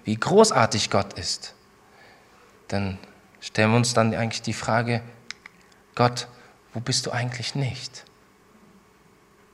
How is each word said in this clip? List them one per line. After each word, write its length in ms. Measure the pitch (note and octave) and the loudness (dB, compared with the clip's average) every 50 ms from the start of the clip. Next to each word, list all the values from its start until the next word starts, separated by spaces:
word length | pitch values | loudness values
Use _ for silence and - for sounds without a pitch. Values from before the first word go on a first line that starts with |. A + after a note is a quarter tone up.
| - | -6
wie 120 | G#2 A2 | -6 -4
großartig 760 | A2+ - - C#3 G#3 A3 G#3+ - C3 A#2 A2 - G#2+ - - | -2 0 4 6 8 6 8 6 4 2 2 2 -2 -2 0
Gott 240 | - G2+ F#2+ - - | 0 0 0 -2 -6
ist, 400 | - F2+ - - - - - - _ _ _ _ _ _ _ - - - - - - _ _ - - - - - _ _ - | -10 -8 -8 -8 -8 -10 -14 -18 _ _ _ _ _ _ _ -20 -20 -20 -20 -20 -20 _ _ -20 -20 -20 -20 -20 _ _ -6
dann 300 | G2+ G2+ G2 F#2+ F#2+ F#2 - - - - _ _ _ _ | -4 -2 -2 -2 -4 -6 -12 -18 -20 -20 _ _ _ _
stellen 300 | - - - - G#2+ G#2+ | -16 -6 0 2 4 4
wir 60 | A2+ | 6
uns 180 | A#2+ A#2+ B2 - | 4 4 4 2
dann 200 | - A2+ A2+ G#2 | 2 2 2 2
eigentlich 280 | E2+ A#2 A2+ - - - | 0 -2 -4 -6 -6 -6
die 100 | A#2 A2 | -6 -6
Frage, 480 | - - - A2 A#2 A#2 A#2 A#2+ A2+ - - - - - - - - _ - - _ _ _ _ _ _ _ _ | -4 -2 0 0 0 0 0 -2 -4 -4 -8 -16 -18 -18 -18 -18 -18 _ -20 -20 _ _ _ _ _ _ _ _
„Gott, 340 | - A#2+ B2 B2 A#2+ - - - - - - - _ _ _ - | 2 2 2 2 -2 -8 -12 -16 -20 -20 -20 -20 _ _ _ -10
wo 80 | A#2 | -8
bist 260 | A#2 - B2+ - - | -6 -4 -4 -4 -4
du 60 | - B2+ | -4 -4
eigentlich 420 | B2 A#2+ B2 A#2+ - A2+ - - | -4 -4 -4 -6 -8 -8 -6 -4
nicht?“ 500 | D3 C#3 A#2+ - - - - - - - - _ _ _ _ _ _ _ _ _ _ - - - _ _ _ _ _ _ _ _ _ _ _ _ _ _ _ | -4 -4 -4 -4 -8 -12 -14 -16 -18 -20 -20 _ _ _ _ _ _ _ _ _ _ -20 -20 -20 _ _ _ _ _ _ _ _ _ _ _ _ _ _ _